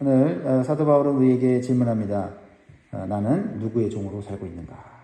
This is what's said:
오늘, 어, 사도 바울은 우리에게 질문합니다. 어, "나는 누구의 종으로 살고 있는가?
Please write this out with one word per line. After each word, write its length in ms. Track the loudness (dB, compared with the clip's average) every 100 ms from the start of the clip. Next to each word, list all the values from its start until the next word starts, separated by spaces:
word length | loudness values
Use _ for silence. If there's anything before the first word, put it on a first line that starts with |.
오늘, 460 | 2 4 4 0 0
어, 160 | 0
사도 240 | 0 0 4
바울은 260 | 4 4
우리에게 480 | 4 4 4 2 2
질문합니다. 720 | 0 0 2 0 -2 -4 -4 -10 -20 -20 -20 -20 _
어, 140 | -10 -6
"나는 520 | -2 0 0 -2 -6
누구의 320 | -4 -2 -2
종으로 320 | -4 -8 -10
살고 240 | -10 -10 -12
있는가? 460 | -12 -16 -18 -20 -20